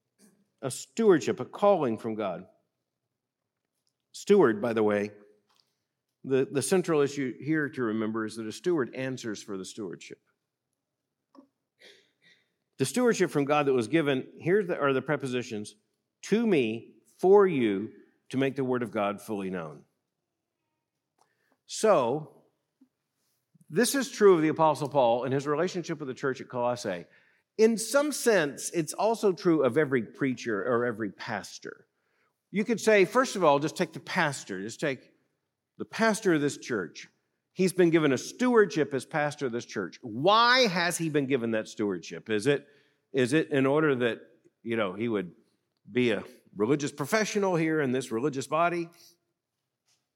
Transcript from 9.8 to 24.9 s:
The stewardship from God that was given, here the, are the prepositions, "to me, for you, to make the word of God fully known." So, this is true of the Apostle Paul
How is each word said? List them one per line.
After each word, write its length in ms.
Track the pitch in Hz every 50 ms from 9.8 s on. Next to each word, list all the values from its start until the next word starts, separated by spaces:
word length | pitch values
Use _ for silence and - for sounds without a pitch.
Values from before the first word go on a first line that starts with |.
| 107 90 76 71 - - - - _ _ _ _ _ _ _ _ _ _ _ _ _ _ _ _ _ _ _ _ _ _ _ - - _ _ _ _ _ _ _ - - - _ _ _ _ _ _ _ _ _ _ _ _ _ _ _ _ -
The 80 | 135
stewardship 440 | - - 240 254 240 175 - 185 165
from 140 | - 156 143
God 220 | 135 147 147 147
that 80 | - -
was 160 | 127 113 104
given, 360 | 120 165 156 143 139 131 - - - -
here 240 | - 160 180 214 202
the, 160 | 170 165 -
are 140 | 139 139 135
the 80 | 131
prepositions, 760 | 127 - 151 139 - 135 123 123 117 - 113 104 104 - - _ _ _ _ _ _ _ _ _ -
"to 240 | - 196 220 240 226
me, 460 | 190 151 123 110 110 117 - - - _ _ _ _ _
for 280 | - 180 196 208 202
you, 460 | 196 165 135 120 107 101 95 107 110 - - - _ _ _ _ -
to 80 | - 131
make 180 | 135 139 131
the 80 | 139 135
word 200 | 127 127 123 120
of 80 | 107
God 300 | 95 110 101 101 104 98
fully 280 | - - 110 98 98 95
known." 340 | 90 90 82 78 73 73 - _ _ _ _ _ _ _ _ _ _ _ _ _ _ _ _ _ _ _ _ _ _ _ _ _ _ _ _ _ _ _ _ _ _ _ _
So, 760 | - - - - 220 196 160 127 117 127 156 151 - - _ _ _ _ _ _ _ _ _ _ _ _ _ _ _ _ _ _ _ _ _ _ _ _ _ _ -
this 260 | 151 170 240 240 -
is 140 | 277 254 -
true 260 | - - 214 202 185
of 60 | 165
the 60 | 156 156
Apostle 400 | 151 156 160 156 147 123 143
Paul 380 | 127